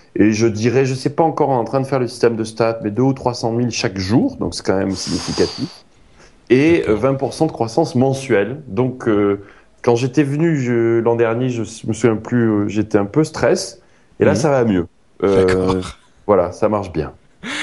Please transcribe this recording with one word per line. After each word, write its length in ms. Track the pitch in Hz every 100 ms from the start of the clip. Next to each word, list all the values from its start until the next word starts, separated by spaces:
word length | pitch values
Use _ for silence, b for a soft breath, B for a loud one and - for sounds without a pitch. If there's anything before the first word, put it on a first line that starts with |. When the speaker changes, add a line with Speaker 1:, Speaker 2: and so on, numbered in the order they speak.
| b -
Speaker 1:
Et 160 | 104
je 140 | 110 113
dirais, 380 | 101 120 123
je 100 | 135
sais 160 | 131 147
pas 120 | -
encore, 260 | 165 139 143
on 40 |
est 40 | 131
en 40 |
train 160 | 110 135
de 60 | 127
faire 120 | 135
le 80 | 120
système 280 | - 120 113
de 80 |
stats, 360 | 113 - 113 113
mais 80 | 104
deux 120 | 101
ou 100 | 131
trois 180 | 135 123
cent 180 | 117 120
mille 180 | 117 120
chaque 260 | - 120 98
jour, 380 | 92 120 262 -
donc 180 | 87
c'est 100 | -
quand 120 | - 95
même 160 | 98
significatif. 880 | 92 - 87 - 78 85 - 143 - _ _ _ b b b -
Et, 280 | 127 151 170
Speaker 2:
D'accord. 100 | -
Speaker 1:
euh, 60 | 104
vingt 180 | 131
pour 180 | 135 123
cent 140 | - 156
de 60 |
croissance 420 | - 113 - 165
mensuelle. 680 | 123 135 135 - 104 101 143 151
Donc, 380 | 98 127 127 117
euh, 340 | 104 101 98 B B B _
quand 140 | - 117
j'étais 260 | 135 135
venu, 360 | 139 147 170 151
je, 400 | 123 117 113 117
l'an 160 | 117 117
dernier, 320 | 113 117 127
je 100 | 120
me 300 | 104 - 120
souviens 240 | 110 120 110
plus, 320 | - 123 113
euh, 180 | 104 104
j'étais 300 | 101 104 104
un 60 | 101
peu 180 | 151
stress. 560 | 156 - 123 190 - - b b b -
Et 40 |
là, 80 | 107
Speaker 2:
Mhm. 40 | 151
Speaker 1:
ça 140 | 156
va 140 | 139
mieux. 220 | 117 95 82 _ _ -
Euh, 200 | 98 95
Speaker 2:
D'accord. 540 | 92 92 92 92 90 - _ _ -
Speaker 1:
voilà, 260 | 98 87
ça 160 | - 104
marche 240 | 104 95
bien. 200 | 82 71 - _ _ B B